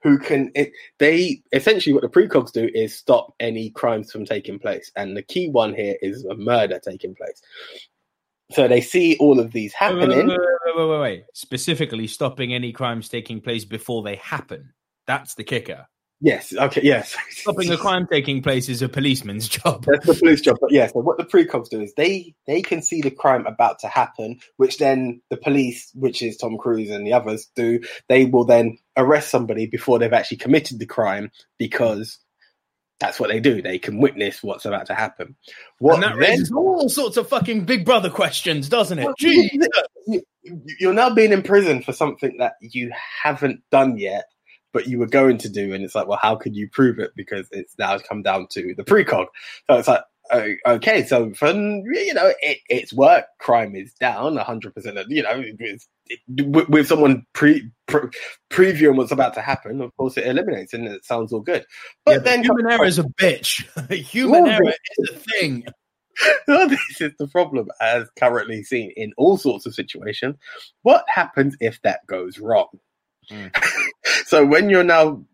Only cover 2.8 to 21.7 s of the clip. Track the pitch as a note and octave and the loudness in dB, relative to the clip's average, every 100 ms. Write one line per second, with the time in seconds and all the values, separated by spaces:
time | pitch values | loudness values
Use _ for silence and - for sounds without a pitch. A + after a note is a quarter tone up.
2.8 | A2 - - B2 - _ A#2 A2+ A2 - | -4 -6 2 2 2 _ -6 -6 -8 -4
3.8 | B2 A2+ G#2+ A2 G2+ G#2+ G2+ G2 A2 G2 | -2 -2 -6 -12 -6 -6 -8 -10 -6 -8
4.8 | - - G2+ G2 F#2+ F#3 F3 C3 G#2+ G#2 | -8 -10 -10 -10 -8 -6 -2 0 0 -2
5.8 | G#2 G2 F#2+ G#2+ C3 A2 G#2 A#2+ G2+ F2+ | -6 -4 -6 -8 -10 -8 -2 0 0 -4
6.8 | - F2+ - F#2+ F#2 - _ - - - | -10 -12 -14 -14 -16 -16 _ -20 -20 -20
7.8 | - _ _ _ _ _ _ - B2+ B2 | -20 _ _ _ _ _ _ 2 4 4
8.8 | A#2+ F3+ E3+ D#3 D3 B2+ A2+ A#2 G#2 - | 2 2 2 4 6 4 2 -4 -8 -2
9.8 | G3 F3+ - B2+ F3 F3+ F3+ F3 E3+ E3 | -2 2 2 4 2 2 0 0 -2 -2
10.8 | D#3+ D#3 C3+ F#2 - - - B2+ - D#3+ | 0 0 -2 -6 -14 -20 -10 -8 -4 -4
11.8 | D#3 A2+ A2 - C#3 C3 B2+ B2 B2 A2 | -4 -6 -10 -4 -6 -4 -6 -6 -8 -6
12.8 | B2+ A#2 A2 A#2+ A2+ A2+ B2 A#2 G2+ A2 | -6 -6 -8 -10 -10 -12 -6 -8 -8 -14
13.8 | - A#2 G#2 G2 - D3+ - A2 C3 _ | -8 -8 -6 -12 -10 -12 -10 -18 -20 _
14.8 | _ _ - C3+ C3+ - A2 B2 - D2 | _ _ -6 -6 -6 -16 -8 -8 -8 -16
15.8 | C2+ _ _ _ D3 B2 - F#2 C3+ C#3+ | _ _ _ _ 0 0 -6 -4 -2 0
16.8 | C#3+ B2+ G#2+ - - - G#3 G3 F3 E3+ | 2 0 -2 -12 -12 -10 -6 -4 -2 -2
17.8 | G3+ F#3 F3+ D#3 C#3 C3+ C3 C3 B2+ A#2+ | -2 -4 -2 -2 -2 -4 -2 -2 -4 -6
18.8 | B2+ C#3+ C#3 C3 G#2 G2+ A2+ - E3+ D#3 | -6 -2 -2 -2 -4 -10 -8 -4 -2 -2
19.8 | - C#3+ E3 D#3+ E3 D3 - B2 - C#3 | 0 0 2 4 6 4 4 2 2 2
20.8 | A2+ A#2+ C3+ E3 - G3 E3 C3 A2+ | 2 0 -2 -2 0 2 2 -2 -6